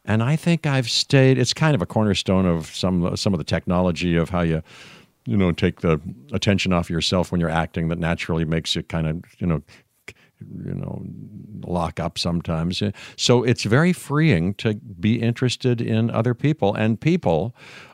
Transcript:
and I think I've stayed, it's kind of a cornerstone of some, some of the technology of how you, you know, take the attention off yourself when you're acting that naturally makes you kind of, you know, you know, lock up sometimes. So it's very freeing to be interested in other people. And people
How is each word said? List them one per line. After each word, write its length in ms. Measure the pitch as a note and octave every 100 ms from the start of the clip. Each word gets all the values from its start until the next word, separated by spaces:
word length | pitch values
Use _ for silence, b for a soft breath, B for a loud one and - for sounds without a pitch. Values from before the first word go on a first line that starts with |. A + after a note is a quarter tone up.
and 180 | - A2
I 140 | A#2 D#3
think 300 | F3 E3+ D3+
I've 240 | C3+ A#2
stayed, 480 | - - C#3 C3 C3
it's 160 | B2+
kind 220 | - D#3 C3
of 60 |
a 40 | F2+
cornerstone 600 | A2 G#2+ F#2+ - F#2+ F#2
of 200 | E2 D#2
some, 500 | - F#2 F2+ F2+ F#2+
some 180 | G#2+
of 40 | F2+
the 80 | D2
technology 720 | E2+ - F2+ F2+ D#2 F2 E2+
of 120 | D#2+
how 100 | F2
you, 200 | E2+ D#2+ B B B B B _ -
you 120 | G#2+
know, 160 | F#2
take 260 | D#2+ F2+ -
the 220 | F2 D#2 E2+ - -
attention 400 | F#2 - F#2+ F#2+
off 160 | F2 E2+
yourself 420 | E2+ - F#2 E2+
when 80 | F2
you're 100 | E2
acting 380 | E2 E2 F2+ E2
that 120 | E2+
naturally 440 | E2 E2+ - E2
makes 320 | D#2 E2 D2+ -
you 80 |
kind 240 | - E2+ D#2+
of, 160 | E2 - -
you 100 | F2+
know, 160 | D2+ - B _ _ - B B _ G#2 -
you 120 | F#2
know, 280 | F#2 F2+ - F#2+ G2+ G2+ G#2 - G2+ F2
lock 360 | F2 E2 D#2+
up 180 | E2 -
sometimes. 640 | F2+ E2+ - D#2+ E2+ F#2 G2+ B B -
So 280 | - B2
it's 200 | A#2+ A#2
very 300 | G#2 B2 F3
freeing 640 | F3 - C#3+ D#3+ F2+ F2 G2
to 180 | A2+
be 480 | G#2 A#2+ F2 G#2 A#2
interested 580 | A2+ A#2 B2+ - B2+ A#2+
in 320 | A#2+ A2 A#2
other 220 | A2+ A#2+
people. 400 | A#2+ C#3+ D#3 G2 A2
And 240 | A2 A2
people 560 | D#3 F3 - D#2+ A2 B B B B